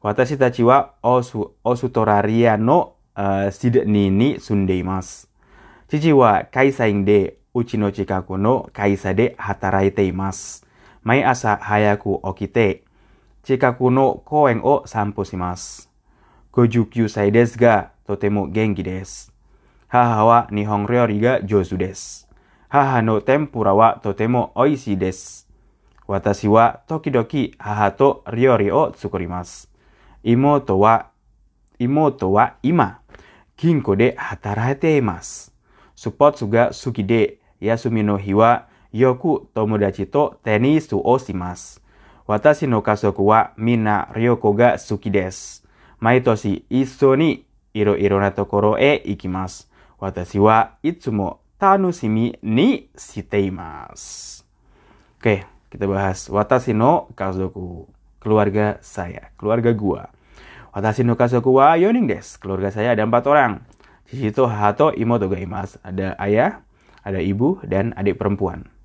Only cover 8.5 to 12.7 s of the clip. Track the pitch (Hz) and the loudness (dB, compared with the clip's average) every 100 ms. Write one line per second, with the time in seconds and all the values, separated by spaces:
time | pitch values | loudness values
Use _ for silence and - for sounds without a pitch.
8.5 | 131 - - 101 98 98 95 120 - 98 | 0 -4 -4 -2 0 -2 0 0 -2 -10
9.5 | 101 95 95 98 95 95 90 98 95 - | -4 -2 0 0 0 -2 -2 -6 -8 -14
10.5 | - _ _ _ _ 113 131 131 123 113 | -18 _ _ _ _ 0 0 2 0 -2
11.5 | 101 - 104 107 104 104 95 98 92 101 | -2 0 0 2 0 -4 -6 -6 -8 -4
12.5 | 117 107 | 0 0